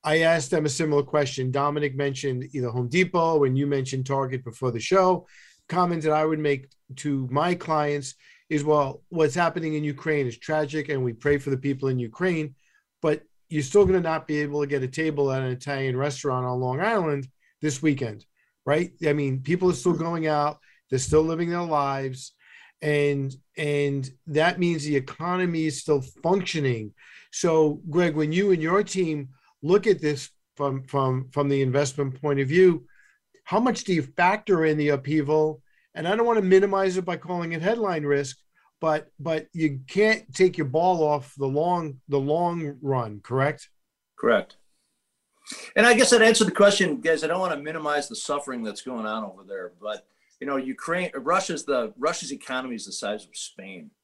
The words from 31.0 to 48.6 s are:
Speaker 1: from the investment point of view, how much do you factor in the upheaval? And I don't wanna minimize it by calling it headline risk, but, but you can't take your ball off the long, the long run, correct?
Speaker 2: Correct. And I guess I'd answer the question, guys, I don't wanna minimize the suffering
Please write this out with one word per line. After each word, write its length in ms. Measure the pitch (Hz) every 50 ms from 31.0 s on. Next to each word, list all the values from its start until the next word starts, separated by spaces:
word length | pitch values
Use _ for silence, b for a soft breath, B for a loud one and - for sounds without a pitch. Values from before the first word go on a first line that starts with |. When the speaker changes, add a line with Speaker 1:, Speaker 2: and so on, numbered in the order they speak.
| 135 131 127 127 131 131
Speaker 1:
from 160 | - 147 143
the 140 | 143 139 139
investment 600 | 135 131 123 139 147 135 - 147 143 135 131 -
point 160 | - 147 143
of 120 | 139 135 131
view, 360 | 151 180 185 185 170 - - b b b b b b b b _ _ _ _
how 160 | - 175 214
much 240 | 240 262 220 - -
do 80 | - 180
you 80 | 160
factor 640 | 131 - _ - 175 180 202 214 - - 190 165 160
in 120 | 156 151
the 120 | 151 147 147
upheaval? 720 | 147 135 135 139 156 156 143 139 156 156 156 156 151 - _ _ _ _ _ _ _
And 100 | 170 156
I 120 | 170 202
don't 80 | 226 233
wanna 160 | 240 233 220
minimize 560 | 196 185 185 190 196 202 196 190 190 190 175
it 80 | 190 180
by 100 | 180 175
calling 380 | 170 - 185 185 175 170 165 165
it 80 | 160
headline 420 | 160 196 233 233 214 196 175 156 147
risk, 360 | 143 143 139 143 135 - _ _ _ _ _ _ _ _ _
but, 280 | - 160 151 151 151 _ _ _
but 260 | 139 165 160 156 156 _ _
you 260 | 165 160 151 139 135 131
can't 380 | - - 190 208 220 220 214 - - -
take 220 | - 190 185 180
your 100 | 170 151
ball 340 | 131 123 185 175 185 185 165
off 320 | 156 151 147 143 135 - -
the 100 | 139 139
long, 540 | 135 135 147 160 175 180 175 165 151 135 131 _ -
the 100 | 143 139
long 580 | 135 143 151 165 175 175 170 170 160 143 143 127
run, 400 | 147 139 135 127 117 107 104 101 -
correct? 460 | - 123 131 135 147 151 - - _ _ _ _ _ _ _ _ _ _ -
Speaker 2:
Correct. 380 | - 117 113 101 - _ - _ _ _ _ _ _ _ _ _ _ _ _ _ _ _ _ B B B B B B B B
And 80 | - 220
I 80 | 240 240
guess 180 | 214 262 -
I'd 100 | 240 226
answer 220 | 220 226 226 - 220
the 80 | 180
question, 480 | - - 202 202 202 - 190 170 147 123
guys, 240 | 117 165 160 151 160
I 40 |
don't 120 | 156 170 185
wanna 160 | 185 180 160
minimize 540 | 143 143 151 160 160 156 147 147 147 143 -
the 80 | 113
suffering 460 | - - - 143 147 143 - 127 120